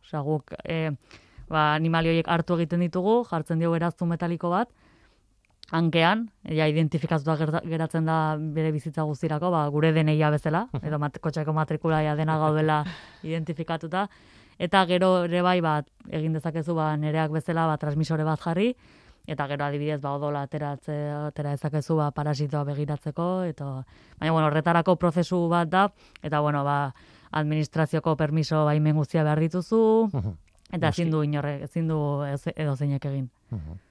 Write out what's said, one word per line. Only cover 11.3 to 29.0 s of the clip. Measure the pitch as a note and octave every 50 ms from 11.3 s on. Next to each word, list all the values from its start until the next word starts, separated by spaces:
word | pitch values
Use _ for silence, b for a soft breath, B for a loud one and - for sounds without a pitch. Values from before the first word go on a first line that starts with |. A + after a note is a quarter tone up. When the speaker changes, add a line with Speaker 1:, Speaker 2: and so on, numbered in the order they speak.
| C#3+ D#3+ D3+ D3 D#3
Speaker 1:
matrikula | D#3+ D#3 - E3 D3+ - E3 D#3+ D#3
ja | D#3 D3+ D3+
dena | D3+ D#3+ D#3 D#3+ D#3
gaudela | D#3 D#3 D3+ D#3 D#3 D#3 D3+ D3+ D3+
Speaker 2:
<laughs> | F3+ E3 - - - - - -
Speaker 1:
identifikatuta, | D#3+ D#3+ E3 D#3+ D3+ E3 C#3+ E3 - E3+ D#3 E3 D#3+ D#3+ F#3 G3+ G3+ B B B B B B B B B B
eta | F3 F3 G3+ G3 F#3+ E3+
gero | F3+ F3+ F#3 F#3+ F#3 F3+ F3
ere | E3+ E3+ F3+ F3+
bai, | F3+ F3+ F3+
ba, | E3 D#3+ D3+ D3+ D3 _ _ _ - -
egin | - D#3+ D#3 D#3+ D#3+
dezakezu, | D#3 - E3+ D3+ E3 D#3 D#3+ E3+
ba, | D#3+ D#3 D#3 D3+ D3+
nereak | D3+ D3+ D3+ D#3+ D#3+ D3+
bezala, | D3+ D#3 - - E3 E3 E3 D#3+
ba, | D#3 D3
transmisore | - D3+ C#3+ D3+ D#3+ - E3 D#3 D#3
bat | D#3 D#3 -
jarri, | - E3+ E3 F3 G3+ A#3+ B3 b b b b b b b b b b -
eta | D3+ C3+ C#3+ C3+
gero | C#3+ C#3 D3
adibidez, | C#3+ C#3+ C#3+ D3 D3+ D3+ C#3+
ba, | C3+ C#3+ C#3
odola | C#3+ D3 D3 D3 C#3+
ateratze, | C#3 C#3 - D3+ D3 C#3+ C#3+ C3+ _ - D3+ D3 D3 D3 D3 D3 D3+ D3+
atera | - - D3 C#3+
dezakezu, | C#3+ C3+ - D3+ C#3 D3+ C#3 - E3 D#3
ba, | D3+ D3
parasitoa | - - D3 D3+ D3 C3 D3+ C#3+ D3 D3 C#3+
begiratzeko, | C#3 C#3+ C#3 D3 C#3+ D3 C#3+ - D#3 C3+ - E3+ F3+ F#3 F#3 F#3
eta, | F3 D#3 - C#3+ C#3 C3+ C3 C3 B B B B B B B
baina, | D#3+ D#3
bueno, | E3 D#3+ D#3 D3+
horretarako | D3 D#3 D3+ E3+ E3+ E3+ E3 - F3+
prozesu | E3 - F3 D3+ F3+ E3+ - F3+ F3+ E3+ E3+
bat | E3+ F3 E3+ D#3
da, | E3 F#3 G3 G3+ _ B B B B B -
eta, | D#3 D3+ D3
bueno, | D3 D3 D3 C#3+ C#3
ba, | C#3+ C#3+ C#3+ C#3+ C3+ - B B B B B B B
administrazioko | - D#3 D#3 D3+ D3+ D#3 D3+ - - D#3+ D#3+ D3 - D#3 - E3 D#3+ C#3+
permiso | D#3 D3 D3 D#3+ D3+ - D#3+ D#3 D3+
baimen | D3 D3 D3+ D3+ D3+ D3+
guztia | D#3